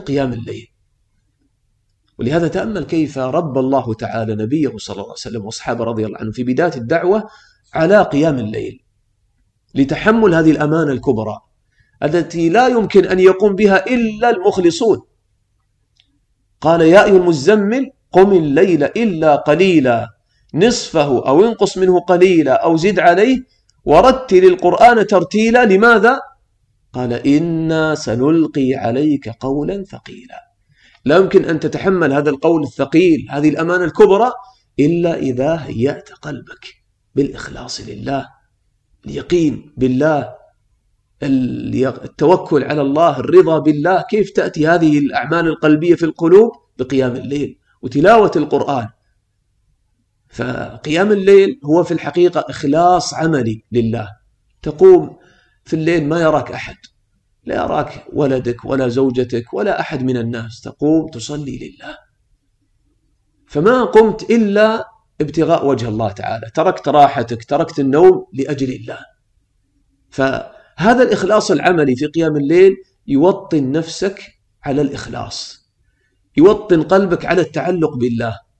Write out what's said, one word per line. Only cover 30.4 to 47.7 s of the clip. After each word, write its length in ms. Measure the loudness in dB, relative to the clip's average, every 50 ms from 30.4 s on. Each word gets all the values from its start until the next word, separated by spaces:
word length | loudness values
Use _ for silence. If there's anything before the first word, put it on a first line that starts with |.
| -20 _ _ _ _ _ _ _ _ _ _ _ _
لا 120 | 2 2
يمكن 280 | 2 2 4 2 2 2
أن 160 | 2 -4 -4
تتحمل 520 | -4 -6 -6 -4 -2 -2 0 0 0 0
هذا 180 | 0 0 0 -2
القول 320 | -4 0 0 0 0 0
الثقيل، 640 | -2 -6 -6 -6 -6 0 2 2 4 4 2 0 -2 -8
هذه 180 | -6 0 0 0
الأمانة 360 | 0 0 -2 -2 -2 -2 -2
الكبرى، 480 | -4 4 4 6 6 6 2 2 0 -2 -8 -16 -20 _ _ _ _ _ 0
إلا 380 | 0 0 2 0 -2 -2 -2 -4
إذا 460 | -4 -6 -4 -2 -2 -2 -4 -4 -6
هيأت 480 | -10 -6 -4 -4 -4 -4 -6 -14 -20
قلبك 600 | -20 _ -14 -14 -14 -14 -16 -20 -20 _ -20 -20 -20 _ _ _ _ _ _ _ _
بالإخلاص 680 | -4 -4 -2 -6 -12 -16 -16 -16 -16 -16 -14 -16 -16
لله، 480 | -14 -16 -16 -12 -8 -6 -6 -6 -8 -12 _ _ _ _ _ _ _ _ _ _ _ _ _ _ _
اليقين 680 | -14 -12 -12 -4 -2 -2 0 0 0 -2 -6 -12 -18 _
بالله، 580 | -2 -2 0 0 0 0 0 0 -2 -4 -8 -14 -20 _ _ _ _ _ _ _ _ _ _ _ _ _ _ _ _
اليق-، 800 | -4 -2 -2 0 -2 -4 -6 -8 -8 -6 -4 -2 -2 -2 -4 -8
التوكل 600 | -16 -18 -4 0 2 2 2 2 0 -2 -2 -2 -2
على 160 | -2 -4 -4
الله، 400 | -2 -2 0 2 2 2 0 -2
الرضا 380 | -2 4 6 6 6 6 0 0
بالله. 440 | 0 0 0 0 0 0 0 0 -2 -2
كيف 200 | -2 -2 -2 0
تأتي 360 | -2 -4 -4 -2 -2 -2 0
هذه 320 | 2 2 4 4 2 2 2
الأعمال 480 | 0 -2 -4 -6 -4 -2 -2 -2 0
القلبية 480 | -2 -2 0 2 2 2 2 4 2 2
في 100 | 2 0
القلوب؟ 480 | -4 -4 -2 2 6 6 6 6 6 0 _ _ _ _ -10
بقيام 380 | -8 -4 -2 -2 -2 -2 -4
الليل 420 | -8 -8 -8 -6 -6 -6 -8 -10 _ _ _